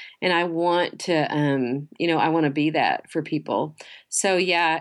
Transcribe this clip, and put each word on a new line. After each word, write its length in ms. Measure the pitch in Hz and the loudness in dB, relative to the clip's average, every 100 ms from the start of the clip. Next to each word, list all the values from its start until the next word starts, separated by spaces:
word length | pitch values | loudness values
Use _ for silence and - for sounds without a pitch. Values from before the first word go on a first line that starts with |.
| - - | -18 -4
And 100 | 185 | 0
I 120 | 170 175 | 0 0
want 540 | 165 175 175 170 - | 0 2 2 0 -4
to, 300 | - 165 143 147 | 0 0 2 0
um, 540 | 147 135 123 135 147 - | 2 2 0 -2 -6 -4
you 80 | 170 | 0
know, 100 | 160 | 2
I 120 | 151 | 2
want 160 | 165 151 | 2 2
to 40 | |
be 200 | 147 151 | 2 0
that 380 | 156 101 60 - | 2 0 0 -4
for 100 | 165 | -6
people. 540 | 151 156 - 101 151 - - - - | -4 -6 -2 -2 -4 -8 -20 -20 -8
So 280 | - 196 185 | -2 0 0
yeah, 420 | 185 170 165 160 | 2 2 2 0